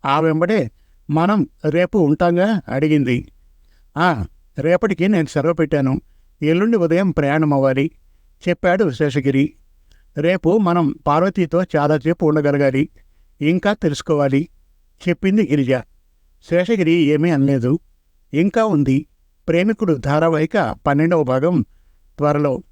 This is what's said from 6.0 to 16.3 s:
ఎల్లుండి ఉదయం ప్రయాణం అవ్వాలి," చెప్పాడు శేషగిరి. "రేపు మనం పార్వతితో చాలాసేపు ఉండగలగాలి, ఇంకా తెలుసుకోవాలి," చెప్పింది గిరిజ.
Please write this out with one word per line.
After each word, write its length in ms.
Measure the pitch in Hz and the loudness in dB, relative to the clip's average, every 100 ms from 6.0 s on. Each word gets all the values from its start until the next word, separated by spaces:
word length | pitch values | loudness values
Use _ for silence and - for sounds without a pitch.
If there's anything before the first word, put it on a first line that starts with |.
| - _ _ _ | -8 _ _ _
ఎల్లుండి 340 | 151 170 214 226 | -2 0 2 0
ఉదయం 340 | 170 170 190 | 0 0 0
ప్రయాణం 440 | 160 143 151 156 | 0 0 0 2
అవ్వాలి," 360 | 139 135 131 156 _ _ _ _ _ - | 2 0 0 -4 _ _ _ _ _ -6
చెప్పాడు 420 | 175 180 190 190 | -2 0 0 0
శేషగిరి. 600 | 120 151 139 139 135 147 _ _ _ _ _ _ - | 0 -2 0 0 0 0 _ _ _ _ _ _ -4
"రేపు 400 | 160 185 160 214 | -2 0 0 0
మనం 360 | 185 175 156 - - | 2 0 0 -2 -2
పార్వతితో 560 | 147 185 190 170 170 | 0 0 -2 -2 -2
చాలాసేపు 640 | 185 156 147 151 135 175 156 | -2 -2 0 0 -2 0 0
ఉండగలగాలి, 640 | 156 147 143 139 135 151 _ _ _ _ _ | 0 0 0 0 0 -4 _ _ _ _ _
ఇంకా 320 | 147 175 202 | -2 0 -2
తెలుసుకోవాలి," 760 | 208 170 143 - 151 139 135 165 _ _ _ _ _ 180 | -2 -4 -4 -4 0 2 0 -2 _ _ _ _ _ -4
చెప్పింది 400 | 170 190 208 190 | -2 0 0 0
గిరిజ. 220 | 147 127 127 - _ _ _ _ | 0 0 -2 -4 _ _ _ _